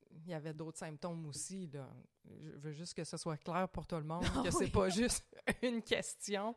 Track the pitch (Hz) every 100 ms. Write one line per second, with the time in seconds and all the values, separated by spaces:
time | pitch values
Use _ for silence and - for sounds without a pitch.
0 | - - 165 160 151 156 160 156 170 151
1 | 180 170 156 127 - 190 175 139 131 127
2 | - _ - - 156 - 147 147 170 -
3 | 160 160 - 151 - 170 185 - 156 170
4 | 151 165 247 269 214 - - 214 190 180
5 | 240 - - - - 208 247 233 - -
6 | 190 - - 202 208